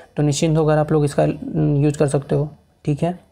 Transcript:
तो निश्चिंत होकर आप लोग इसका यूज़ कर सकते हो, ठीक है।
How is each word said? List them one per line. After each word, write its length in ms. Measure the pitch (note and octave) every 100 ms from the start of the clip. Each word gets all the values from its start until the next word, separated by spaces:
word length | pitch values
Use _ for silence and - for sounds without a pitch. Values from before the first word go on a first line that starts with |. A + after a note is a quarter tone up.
| - -
तो 60 |
निश्चिंत 340 | D3 C#3+ E3 D#3
होकर 200 | D#3 D3+
आप 140 | D3+
लोग 120 | D3+
इसका 200 | D3 -
यूज़ 760 | D3+ D#3 C4+ D#3+ D3+ C#3+ D3 D3
कर 80 | C#3+
सकते 280 | C#3+ -
हो, 140 | C#3+ D3+ - _ _
ठीक 180 | - C#3+
है। 160 | E3+ F3+ _